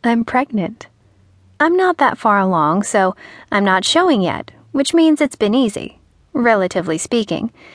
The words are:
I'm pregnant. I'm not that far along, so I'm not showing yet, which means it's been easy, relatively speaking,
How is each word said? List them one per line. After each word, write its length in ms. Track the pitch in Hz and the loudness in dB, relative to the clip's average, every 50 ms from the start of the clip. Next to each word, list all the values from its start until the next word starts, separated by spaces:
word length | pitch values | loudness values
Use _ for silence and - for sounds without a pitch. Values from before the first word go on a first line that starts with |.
| - | -2
I'm 180 | 240 233 233 226 | -2 0 0 -2
pregnant. 640 | - - 254 269 - - 214 170 - 220 - - - _ _ _ _ _ _ _ _ _ _ _ _ _ - | -2 -2 -2 -2 -2 -2 -4 -4 -6 -8 -12 -20 -20 _ _ _ _ _ _ _ _ _ _ _ _ _ -2
I'm 160 | 294 330 349 | 0 2 2
not 220 | 370 370 370 339 - | 2 2 0 2 2
that 200 | 285 240 - - | 0 0 0 0
far 220 | - 226 208 202 | 0 0 2 2
along, 440 | 190 190 185 165 151 151 165 196 196 | 2 2 2 2 2 2 0 0 -2
so 300 | - - 208 190 185 190 - - - - - - - | -2 0 0 0 0 -2 -4 -10 -20 -20 -20 -10 -6
I'm 140 | - 202 202 | -2 0 2
not 180 | 196 185 185 190 | 2 2 0 0
showing 380 | - - 320 359 370 294 208 | 0 0 2 2 2 2 2
yet, 300 | 185 160 - - - - - - - _ | 0 -2 -2 -6 -8 -14 -18 -20 -16 _
which 220 | - 277 277 - - | -4 -4 -2 0 2
means 260 | 330 330 320 302 294 | 4 4 4 4 2
it's 160 | 302 - - | 0 -2 -2
been 180 | - 220 202 214 | -2 -2 0 2
easy, 460 | 262 262 214 - - - - - _ _ _ _ _ _ _ | 2 0 0 -2 -6 -10 -14 -16 _ _ _ _ _ _ _
relatively 640 | - - 233 240 226 202 185 180 - 185 170 185 160 165 | -4 -2 0 2 2 2 0 -2 -2 -4 -4 -4 -4 -6
speaking, 540 | - - - 233 214 - 170 - - 233 - _ - - - | -4 -4 -2 -2 -2 -2 -4 -6 -6 -8 -10 _ -20 -20 -20